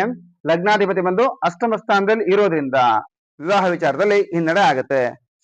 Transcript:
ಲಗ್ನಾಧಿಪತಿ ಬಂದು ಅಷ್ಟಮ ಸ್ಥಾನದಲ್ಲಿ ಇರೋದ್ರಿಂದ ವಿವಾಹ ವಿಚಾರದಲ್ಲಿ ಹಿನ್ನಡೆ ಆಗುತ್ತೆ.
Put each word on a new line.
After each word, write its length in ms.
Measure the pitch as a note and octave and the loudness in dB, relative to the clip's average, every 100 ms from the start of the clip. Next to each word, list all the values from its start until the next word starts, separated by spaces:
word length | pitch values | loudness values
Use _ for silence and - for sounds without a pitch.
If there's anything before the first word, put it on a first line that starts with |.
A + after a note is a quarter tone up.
| G#3 A#3+ - _ D3 | 0 -6 -16 _ -2
ಲಗ್ನಾಧಿಪತಿ 540 | E3+ F#3+ G#3+ G3 F#3+ | -2 0 0 0 0
ಬಂದು 280 | F3+ F#3 C4 | -2 0 -2
ಅಷ್ಟಮ 460 | - E3+ E3+ A#3 G#3+ | 0 -6 -2 -4 -4
ಸ್ಥಾನದಲ್ಲಿ 580 | A3 G3+ G3 A3 D#3+ | 0 0 2 0 0
ಇರೋದ್ರಿಂದ 420 | G3+ G3+ D#3+ C#3 C3 B2 A2 - _ _ _ | 2 2 0 -2 0 2 0 -4 _ _ _
ವಿವಾಹ 260 | D3+ G3+ F#3 | -2 0 0
ವಿಚಾರದಲ್ಲಿ 560 | E3+ D#3+ C3+ G#3 G3+ | 0 -2 0 2 2
ಹಿನ್ನಡೆ 380 | - E3+ D#3+ F3 | 0 -2 0 2
ಆಗುತ್ತೆ. 720 | F3+ C3 B2 C#3 A#2+ - _ _ | 2 0 -2 -2 -2 -6 _ _